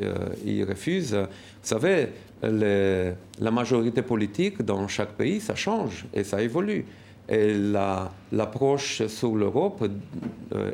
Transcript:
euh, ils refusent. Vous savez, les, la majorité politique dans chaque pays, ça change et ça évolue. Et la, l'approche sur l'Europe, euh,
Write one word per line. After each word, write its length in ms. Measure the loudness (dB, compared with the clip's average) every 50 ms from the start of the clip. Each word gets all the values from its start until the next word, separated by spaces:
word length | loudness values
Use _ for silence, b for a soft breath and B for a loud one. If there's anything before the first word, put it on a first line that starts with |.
| -2
euh, 260 | -2 -2 -2 -4 -4 -6 -4 -4
ils 180 | -2 0 0 0
refusent. 520 | -2 -2 -4 -2 -2 0 0 0 0 0
Vous 120 | 0 -2 -2 B B B B B B B
savez, 460 | -2 0 2 4 4 4 4 2 0 -4 B B B B -4 -2
les, 720 | 0 2 4 4 4 4 4 4 4 4 2 2 0 -2 -6 -10 -12 -6 -2
la 100 | 0 0
majorité 520 | 2 0 2 4 4 4 4 2 2 0 0
politique 580 | 2 0 0 0 0 0 0 0 0 0 -2
dans 260 | -2 0 0 0 -2
chaque 260 | -2 -2 -2 -2 -2 -2
pays, 260 | -2 0 0 0 -2
ça 140 | -2 -4 -4
change 500 | -2 -2 -2 0 0 -2 -4 -6 -8 -10 -6 -4
et 100 | -4 -2
ça 200 | -2 0 0 0
évolue. 420 | 0 0 0 0 0 -2 -4 -4 B B B B B B B B 2
Et 220 | 4 4 4 4 4
la, 580 | 4 2 2 2 2 2 2 0 -2 -4 -6 -10 -12 -8 -2
l'approche 720 | -2 0 0 0 0 2 2 4 4 2 0 -2 -2 -2 -2
sur 300 | -2 -2 -2 0 0 2
l'Europe, 520 | 2 2 2 2 2 0 0 0 -2 -2 -2 -2 -4 -10 -10 -10 -8 -8 -8 -8 -10 -8 -6 -4
euh, 160 | -2 -2 -2